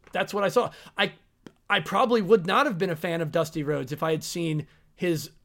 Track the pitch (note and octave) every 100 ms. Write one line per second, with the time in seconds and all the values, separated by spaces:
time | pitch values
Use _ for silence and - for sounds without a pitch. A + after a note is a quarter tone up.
0 | - F3+ F#3+ G#3 G3 - - - - -
1 | G3+ - _ _ - _ _ G3+ - G3
2 | B3 A#3 F3+ A3 E3+ G#3+ C#4+ F3 F#3+ D#3+
3 | F3+ E3+ D#3 E3+ D#3 D#3+ C#3+ C#3+ C3 D3
4 | D#3+ D#3 D#3 F3+ E3 D3+ D3+ _ _ _
5 | F3+ D#3 A#2+ -